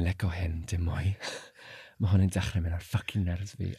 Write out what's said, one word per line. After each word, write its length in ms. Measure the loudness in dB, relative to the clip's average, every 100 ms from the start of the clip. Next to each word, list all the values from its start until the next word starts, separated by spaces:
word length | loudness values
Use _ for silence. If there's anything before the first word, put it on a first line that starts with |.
yn 20 | 4
licio 240 | 2 0
hyn, 340 | 0 -2 -2 -2
dim 180 | -2 0
mwy." 300 | 0 0 0 -4 -10 -14 -20
<laughs> 420 | -20 -20 -18 -2
Ma' 140 | 4
hwn 100 | 6 6
yn 20 |
dechrau 320 | 2 0 0
mynd 120 | 0
ar 60 | -2
fucking 440 | -2 -4 -2 -2
nerves 320 | 0 -2 -4 -6
fi. 160 | -6